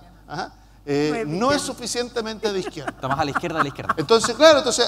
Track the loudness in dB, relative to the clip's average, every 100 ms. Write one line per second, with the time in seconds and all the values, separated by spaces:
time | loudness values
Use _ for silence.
0 | -20 -20 -12 -10 -10 -12 -20 -14 -4 0
1 | 0 -2 -4 0 2 0 -2 -8 -6 -6
2 | -6 -6 -6 -4 -2 -2 -6 -8 -10 -6
3 | -4 -2 -2 -2 -2 -2 -2 -4 -6 -2
4 | 2 2 2 6 6 8 4 0